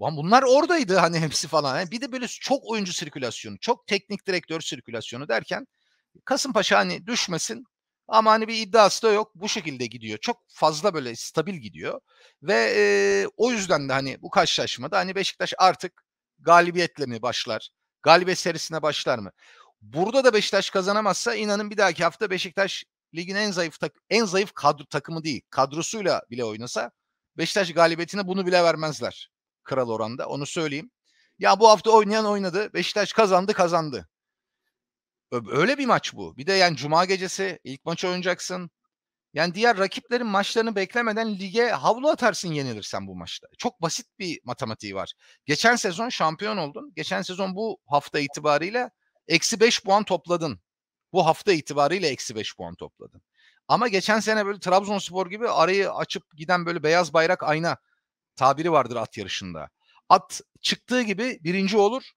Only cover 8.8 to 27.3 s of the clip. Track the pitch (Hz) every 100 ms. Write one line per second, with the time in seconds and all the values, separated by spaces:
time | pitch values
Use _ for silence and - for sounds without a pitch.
8.8 | 196 - 226 208 220 160 202 226 156 131
9.8 | 123 120 110 107 - 233 _ - 156 156
10.8 | 196 160 123 117 - - 160 180 107 76
11.8 | 101 - _ _ _ _ 143 220 220 202
12.8 | 208 202 202 196 190 - 233 233 180 160
13.8 | 139 135 135 113 160 202 165 - 123 -
14.8 | 135 196 185 190 185 - 175 - 185 160
15.8 | 185 _ _ _ _ _ 143 170 175 175
16.8 | 170 - 135 117 120 110 - 110 - _
17.8 | _ _ - 170 180 175 180 160 - 160
18.8 | 151 139 - 123 98 _ _ - _ _
19.8 | 104 131 196 269 254 214 - 196 - 196
20.8 | 185 208 214 175 233 220 214 202 208 208
21.8 | 196 165 170 - 208 185 185 175 196 -
22.8 | - _ _ 160 180 196 214 175 165 -
23.8 | 160 _ - 202 220 185 208 - 147 147
24.8 | 147 151 - 165 156 147 - - 135 147
25.8 | 156 226 185 123 - 120 117 107 120 214
26.8 | 233 _ _ _ _